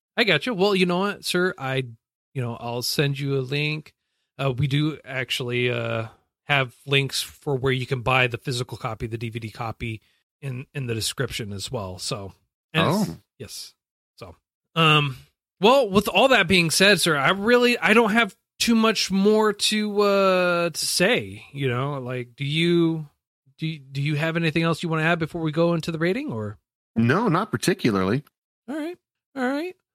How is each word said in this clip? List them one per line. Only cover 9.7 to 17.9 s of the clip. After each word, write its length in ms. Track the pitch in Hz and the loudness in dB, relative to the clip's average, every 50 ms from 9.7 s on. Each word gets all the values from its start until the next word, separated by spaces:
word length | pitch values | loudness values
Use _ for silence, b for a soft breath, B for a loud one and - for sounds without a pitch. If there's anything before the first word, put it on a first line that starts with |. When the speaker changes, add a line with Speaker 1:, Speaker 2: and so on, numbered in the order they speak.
| 104 - 123 117 110 104 - _ _ _ _ _ _ _ | -10 -10 -10 -10 -10 -12 -14 _ _ _ _ _ _ _
Speaker 1:
in, 260 | 147 139 123 123 143 - _ | -12 -10 -10 -10 -12 -12 _
in 120 | 147 131 | -8 -6
the 80 | 117 113 | -4 -4
description 580 | 110 101 - - - 131 113 - - 117 98 | -4 -4 -6 -4 -4 -6 -6 -6 -8 -8 -8
as 180 | 101 95 - - | -10 -10 -10 -8
well. 280 | 127 113 98 92 92 - | -8 -8 -8 -8 -10 -10
So, 340 | - - 135 104 101 92 - _ _ _ _ _ _ _ - | -8 -8 -8 -8 -10 -14 -16 _ _ _ _ _ _ _ -2
and 140 | 160 190 233 | 0 2 2
it's 220 | 175 214 202 87 | 2 0 0 -2
Speaker 2:
Oh. 60 | - - _ _ _ _ | -6 -12 _ _ _ _
Speaker 1:
yes. 360 | 113 - - - - - _ _ _ _ _ _ _ _ _ | -18 -16 -14 -16 -16 -18 _ _ _ _ _ _ _ _ _
So, 180 | - - 90 - _ _ _ _ _ _ _ _ | -20 -20 -20 -20 _ _ _ _ _ _ _ _
um, 440 | 165 165 156 151 151 147 139 123 - - _ _ _ _ _ _ _ | 2 4 4 4 4 2 0 -6 -10 -16 _ _ _ _ _ _ _
well, 280 | 180 226 262 285 247 196 | 4 6 6 6 4 4
with 200 | 185 208 196 190 | 2 2 2 4
all 200 | 170 190 247 269 | 4 4 4 6
that 200 | 262 208 190 160 | 6 4 4 4
being 220 | 196 180 170 156 | 4 4 4 2
said, 300 | - - 190 202 202 160 | 4 4 6 6 6 4
sir, 160 | - 175 151 | 4 2 2
I 140 | 143 135 151 | 2 2 2
really, 480 | 190 196 202 226 247 247 240 240 240 - | 0 2 2 2 4 4 4 4 2 2
I 160 | 160 180 | 2 4